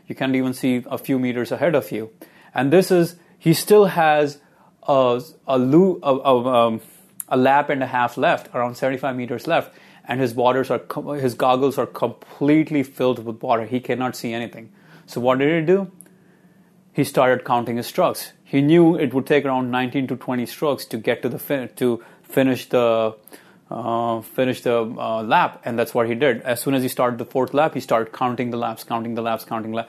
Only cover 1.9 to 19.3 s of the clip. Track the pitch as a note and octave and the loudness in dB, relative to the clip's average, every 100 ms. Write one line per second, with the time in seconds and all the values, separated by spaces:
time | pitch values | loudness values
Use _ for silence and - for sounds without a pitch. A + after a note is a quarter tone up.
1.9 | A2 A2 - - - - - C3+ E3 F#3 | -6 -8 -14 -20 -20 -10 -2 4 4 4
2.9 | F3+ E3+ - _ _ D#3+ D#3 - G#3 G3 | 4 2 -2 _ _ 0 2 6 6 6
3.9 | F3+ D#3 D3+ D3 C#3+ _ _ _ _ - | 4 2 4 2 -2 _ _ _ _ 0
4.9 | C#3 B2+ A#2+ - - - C3 B2+ D3 F#3+ | 4 4 2 -4 -12 -2 0 4 6 6
5.9 | F3 C#3+ C3 C#3 B2+ B2 B2 A#2 A2 - | 2 0 0 4 2 4 2 2 0 -8
6.9 | - _ - - C3+ B2+ C#3 D3 C#3 B2+ | -20 _ -18 -4 2 4 4 2 -2 -2
7.9 | B2 A#2+ B2+ D3+ D3+ - C3 B2 A#2+ C3+ | -2 -2 0 0 0 -4 -4 -4 -2 -4
8.9 | C3+ C#3 B2+ A#2+ A#2+ - E3 - - - | -2 -4 -6 -6 -8 -2 -2 -2 -10 -20
9.9 | - - B2 C3 A#2 B2 B2+ B2+ A#2+ - | -16 -8 -2 -2 0 0 2 0 -4 -6
10.9 | - C#3 C#3+ C3 A#2 C3+ B2+ C#3 C3 A#2+ | -10 -8 -4 -4 0 0 2 0 0 -4
11.9 | - A#2+ G#2+ - - C#3+ D3+ D3+ D3+ C3 | -4 -6 -6 -16 -2 2 4 2 -2 -4
12.9 | - B2+ A#2+ A2+ A2+ C3 A#2 A2 B2 B2 | -2 -2 -2 -6 -8 -2 -2 -2 -6 -4
13.9 | A#2+ B2+ A#2 B2 A2+ A#2 - A2+ _ _ | -4 -4 -6 -8 -6 -8 -12 -20 _ _
14.9 | - - - B2 B2+ C#3 E3+ D#3 F#3+ F#3+ | -20 -14 -4 0 2 2 2 2 2 0
15.9 | - - _ _ _ _ _ _ _ _ | -12 -20 _ _ _ _ _ _ _ _
16.9 | - C#3 - B2+ B2 - B2 A#2 A#2+ A#2 | -4 -2 2 2 2 0 -2 -2 -6 -6
17.9 | - E3 A2 - - _ C#3 C#3+ E3+ E3 | -2 -2 -2 -10 -16 _ 0 6 6 6
18.9 | E3 D3+ C3 B2+ | 4 0 -2 0